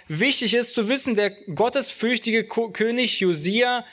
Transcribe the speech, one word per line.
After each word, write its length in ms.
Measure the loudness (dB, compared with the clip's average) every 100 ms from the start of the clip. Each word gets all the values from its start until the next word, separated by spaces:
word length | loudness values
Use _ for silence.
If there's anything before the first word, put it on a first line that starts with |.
| -8
wichtig 480 | -2 0 0 2
ist 180 | 2 2
zu 160 | 0 0
wissen, 280 | 0 2 2
der 140 | 0
gottesfürchtige 1120 | -2 -6 -2 0 0 -2 -2 -2 -2 0 -2
Ko-, 260 | 0 -2 -4
König 500 | -2 0 0 0 0
Josia 640 | 0 0 0 0 0 0 -6